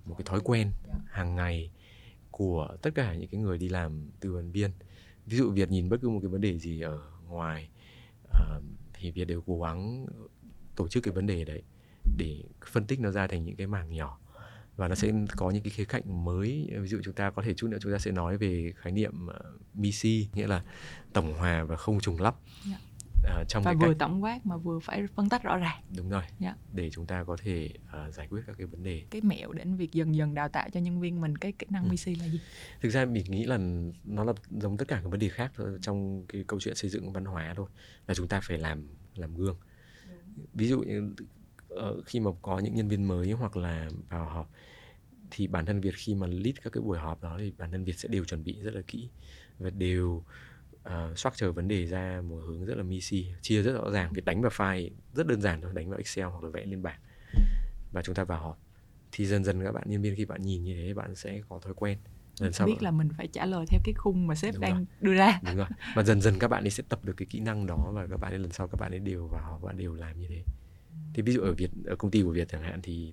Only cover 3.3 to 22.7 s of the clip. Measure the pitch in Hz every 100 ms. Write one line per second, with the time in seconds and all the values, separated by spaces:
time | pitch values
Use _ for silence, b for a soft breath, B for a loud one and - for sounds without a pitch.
3.3 | 101 104 85 90 92 80 76 73 - 98
4.3 | 90 85 95 101 - B B B B -
5.3 | 117 117 98 90 95 90 117 127 107 92
6.3 | 95 104 85 85 80 80 76 76 - 82
7.3 | 85 82 78 78 B B B B - -
8.3 | - 156 156 - - - - 87 82 87
9.3 | 85 82 85 82 85 104 123 - - -
10.3 | - - - - - 85 123 104 90 101
11.3 | 87 76 76 - b b b - - 82
12.3 | 76 - - - - 104 135 107 98 95
13.3 | 87 82 98 98 104 80 82 73 - B
14.3 | B B B B - 87 92 107 107 107
15.3 | - 92 104 104 - 98 127 101 87 87
16.3 | 90 104 147 151 104 95 104 95 98 98
17.3 | 98 110 87 117 104 101 101 101 92 85
18.3 | 101 104 87 85 - 87 98 107 85 87
19.3 | - - 58 - 104 104 104 110 110 104
20.3 | 104 104 92 B B B B B 104 80
21.3 | 78 87 82 80 82 - 104 - 82 101
22.3 | - B B 202